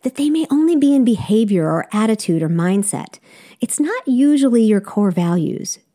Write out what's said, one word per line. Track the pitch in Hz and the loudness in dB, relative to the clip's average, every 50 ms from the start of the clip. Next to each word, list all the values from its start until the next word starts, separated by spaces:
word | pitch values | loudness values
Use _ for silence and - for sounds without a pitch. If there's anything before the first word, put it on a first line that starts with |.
that | _ 262 - | _ -8 -4
they | - 285 294 | -2 -2 0
may | 302 320 320 - | 0 -2 -2 0
only | 277 294 311 330 349 | 0 0 2 2 2
be | 294 277 285 285 | 2 2 2 4
in | 277 254 | 4 2
behavior | 226 226 - - - 214 220 226 208 202 180 156 156 | 2 0 -2 -2 0 0 2 2 2 0 0 0 0
or | 160 165 - - | -2 -4 -4 -4
attitude | - 208 220 220 220 214 - - 170 165 160 | -2 -2 0 0 0 -2 -2 -2 -2 -2 0
or | 160 | -2
mindset. | 170 165 170 180 190 202 196 - - - - - - - _ _ - - - - - _ | -2 0 0 0 0 0 -2 -2 -6 -8 -10 -12 -18 -20 _ _ -20 -20 -20 -20 -10 _
It's | - - - - | -8 -6 -4 -4
not | 294 311 440 508 508 | -2 -4 -4 -6 -4
usually | - 254 247 277 285 294 277 277 269 233 233 | -2 0 2 2 2 2 2 2 2 4 4
your | 226 214 214 196 | 4 4 2 0
core | 202 - - 208 208 196 | -2 -4 -2 0 0 0
values | 175 180 175 170 175 180 156 - - - - - - - _ _ | 0 0 0 0 0 0 -2 -4 -6 -8 -8 -10 -12 -14 _ _